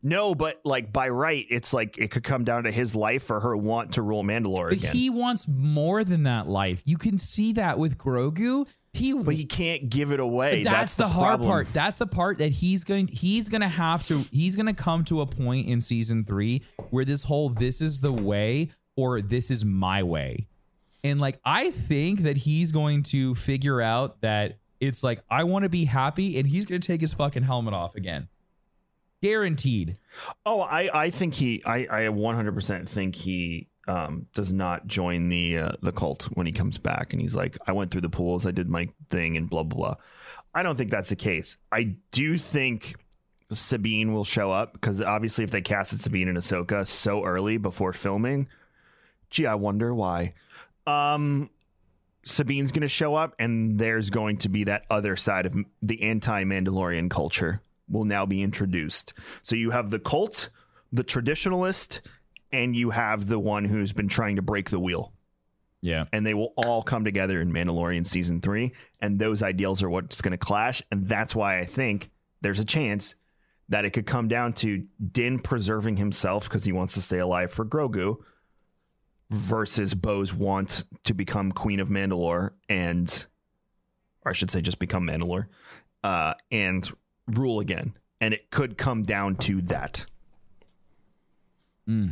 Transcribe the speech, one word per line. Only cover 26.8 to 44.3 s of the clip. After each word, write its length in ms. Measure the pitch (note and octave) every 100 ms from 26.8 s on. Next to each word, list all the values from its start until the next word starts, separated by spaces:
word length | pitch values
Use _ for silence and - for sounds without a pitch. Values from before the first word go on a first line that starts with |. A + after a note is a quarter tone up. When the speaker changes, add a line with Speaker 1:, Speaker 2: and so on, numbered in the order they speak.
| F3 E3+
Speaker 2:
his 140 | D#3+
fucking 300 | - C#3+ B2+
helmet 300 | C3 B2+ A2+
off 220 | G2 E2+ -
again. 320 | F#2 D2+ - _ _ _ _ _ _ _ _ _
Guaranteed. 760 | G3 A3 G3 D3+ C#3 A2+ E2 F#2+ _ - - - G#3
Speaker 1:
Oh, 160 | A3
I, 420 | F3+ D#3 F#3+ D3+ E3
I 40 |
think 240 | E3+ F3 -
he, 280 | C3 A2+ -
I, 200 | A#2+ B2
I 240 | G#2+ A2
one 260 | G#2 A2 A#2
hundred 200 | G#2 G2+
percent 340 | F#2+ F#2+ F#2
think 260 | G#2 F#2+ F2
he, 520 | F#2 F2+ F2 E2+ - _ -
um, 400 | F2+ D2+ D#2 -
does 180 | - F#2+
not 360 | F#2+ F2+ F2 G2+
join 420 | G2+ F2+ F2 F2
the, 280 | F2 E2+ E2
uh, 140 | D#2+ -
the 100 | F#2
cult 320 | - D#2+ C#2 -
when 120 | - E2+
he 40 |
comes 260 | - G2 -
back. 360 | - - -
And 80 | -
he's 140 | E2+ F2+
like, 220 | F2 - -
"I 40 |
went 200 | F#2+ F#2
through 100 | F#2+
the 80 | E2+
pools, 360 | E2 F2 F2+ F#2
I 60 |
did 180 | F2+ F2+
my 200 | E2+ F2 - -
thing 280 | F2+ E2 D#2+
and 120 | E2
blah, 140 | E2
blah, 140 | D#2+ D#2+ D#2+
blah." 20 | - - - - - -
I 100 | D#3
don't 120 | F3+ C3
think 140 | A#2
that's 180 | G#2+ F#2
the 60 | G2
case. 420 | G#2+ E2 - - _
I 240 | A2 A2+ F#2 _
do 260 | B2 D3+ E3
think 580 | - D3 C3 A2+ - - - _ _ _ _
Sabine 600 | G#2+ - B2 G#2+ A2 A2
will 120 | G#2+
show 260 | G2